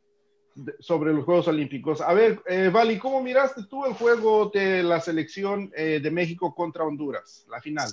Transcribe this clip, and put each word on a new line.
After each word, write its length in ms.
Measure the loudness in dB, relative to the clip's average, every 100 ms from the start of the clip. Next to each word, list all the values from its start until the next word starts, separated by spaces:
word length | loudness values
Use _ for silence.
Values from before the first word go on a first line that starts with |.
| _ _ _ _ _
de, 200 | -18 -16 -12
sobre 340 | -2 0 2
los 120 | 0
Juegos 240 | 2 2 2
Olímpicos. 520 | 0 -2 -4 -4 -2
A 120 | 2
ver, 280 | 4 4 2 -2
eh, 240 | 0 2
Vali, 260 | 4 2 0
¿cómo 240 | -2 -4
miraste 400 | 0 2 2 -2 -12
tú 180 | -6 -6
el 80 |
juego 560 | 0 2 4 4 4 2
de 300 | 0 0 2
la 160 | 2 0
selección, 720 | 0 -4 -4 -6 -4 -4 -6
eh, 240 | -4 -2 -2
de 100 | -2
México 440 | -2 -4 -4 -4
contra 300 | -4 -6 -4
Honduras, 600 | -6 -4 -6 -8 -12 -20 _
la 100 | -14
final? 300 | -8 -6 -6